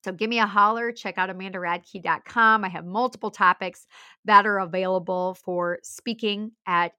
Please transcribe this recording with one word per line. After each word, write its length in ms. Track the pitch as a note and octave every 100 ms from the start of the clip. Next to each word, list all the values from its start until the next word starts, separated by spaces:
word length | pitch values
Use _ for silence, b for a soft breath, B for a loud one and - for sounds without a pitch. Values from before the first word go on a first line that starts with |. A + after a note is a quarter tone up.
| -
So 80 |
give 160 | F#3 A3
me 100 | A#3
a 80 | G#3
holler, 460 | G3+ G#3 A3+ A#3
check 240 | A#3 G3+ F#3
out 120 | F#3
amanda 300 | F#3 F#3+ F#3
radke 420 | F3 F3 _ F#3+
dot 220 | F3 D#3
com. 400 | - A#3+ A3+ A3
I 60 | F#3+
have 160 | F3 F3
multiple 460 | G3 B3+ - G#3+
topics 540 | - F#3 F3+ F#3 - _ B B B
that 220 | G#3 G#3 G#3
are 140 | G3+
available 760 | F3+ F#3 F#3 F#3 F3 F3+ F3+ F3+
for 360 | - F3 F3 F3
speaking 680 | - - - A3+ G#3+ G3+ G#3+ _ -
at 280 | F3 E3+